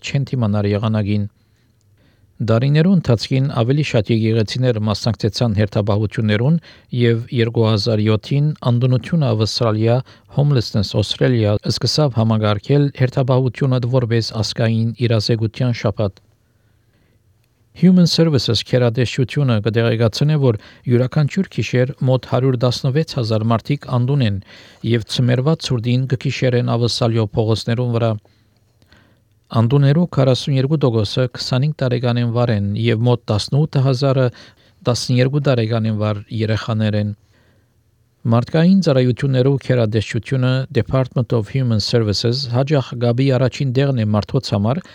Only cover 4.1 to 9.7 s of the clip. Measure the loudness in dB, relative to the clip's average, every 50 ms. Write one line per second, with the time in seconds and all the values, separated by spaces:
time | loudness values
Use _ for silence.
4.1 | 0 0 2 2 2 0 0 -2 -2 -2 0 0 0 0 0 -2 -2 -2 -2 -2
5.1 | -2 0 -2 -2 -2 0 -2 0 2 2 0 0 0 -2 0 0 0 0 0 -2
6.1 | -2 -2 0 0 2 2 2 2 0 0 -2 -6 -18 -20 _ _ -2 0 2 2
7.1 | 2 0 -2 -4 -2 0 0 0 2 2 2 2 2 2 0 0 0 2 2 2
8.1 | 0 0 0 -2 -2 0 0 0 -2 -2 -2 0 0 2 2 2 0 0 -2 -2
9.1 | -2 0 0 0 0 0 0 -2 -2 0 0 0